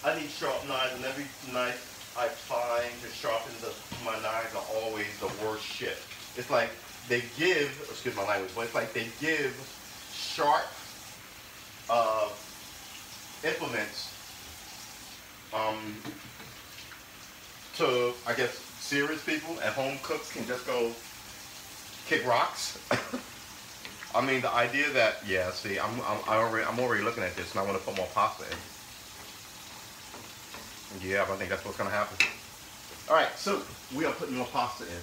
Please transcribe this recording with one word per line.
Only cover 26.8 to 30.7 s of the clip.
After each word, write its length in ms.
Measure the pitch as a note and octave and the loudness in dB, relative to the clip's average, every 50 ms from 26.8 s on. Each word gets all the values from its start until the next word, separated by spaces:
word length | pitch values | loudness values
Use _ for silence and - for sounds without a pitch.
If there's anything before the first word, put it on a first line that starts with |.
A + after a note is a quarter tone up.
already 240 | B2+ A#2+ A2+ G2+ G2 | 4 4 4 4 4
looking 180 | A#2 A2+ A#2 | 2 2 2
at 140 | G2 F2+ E2+ | 0 0 0
this, 160 | F#2 F2 - | -2 -4 -2
and 80 | - F#2+ | 0 0
I 40 | G2 | 2
wanna 140 | G2+ G2 F#2+ | 2 0 0
put 180 | - - G2+ | -2 -2 0
more 120 | G2 F#2 - - | 0 -2 2 4
pasta 300 | G#2+ G#2 - - - - | 4 4 4 2 -2 -6
in. 120 | - - E2+ E2+ - - - - - - - - - - - - - - - - - - - - - - - - - - - - - - - - - - - - - - - - - | -6 -6 -6 -8 -12 -14 -14 -14 -14 -14 -14 -14 -14 -14 -14 -14 -14 -14 -14 -14 -14 -14 -14 -14 -14 -14 -14 -14 -14 -14 -14 -14 -14 -12 -12 -12 -12 -14 -14 -14 -12 -12 -12 -12 -12